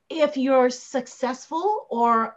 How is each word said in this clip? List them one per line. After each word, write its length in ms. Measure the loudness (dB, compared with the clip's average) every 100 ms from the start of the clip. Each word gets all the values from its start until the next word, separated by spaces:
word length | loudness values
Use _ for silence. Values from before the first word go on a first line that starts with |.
| -8
if 280 | 0 0 0
you're 320 | 2 4 2
successful 1160 | 0 -8 -8 -8 -6 -6 -6 -8 -4 -2 -2 -4
or 460 | 0 2 2 0